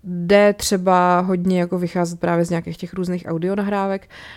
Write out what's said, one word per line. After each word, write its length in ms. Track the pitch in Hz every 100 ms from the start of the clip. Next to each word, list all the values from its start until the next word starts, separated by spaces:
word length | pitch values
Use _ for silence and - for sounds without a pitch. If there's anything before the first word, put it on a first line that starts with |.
jde 500 | 185 175 175 202 208
třeba 640 | 208 - 196 185 180 180 180
hodně 400 | 185 180 185 180
jako 180 | 175 185
vycházet 420 | 175 185 170 170
právě 260 | 175 170 170
z 40 |
nějakých 280 | 170 170 165
těch 160 | 175
různých 320 | 190 180 180 -
audionahrávek, 840 | 165 180 202 202 202 196 196 - - -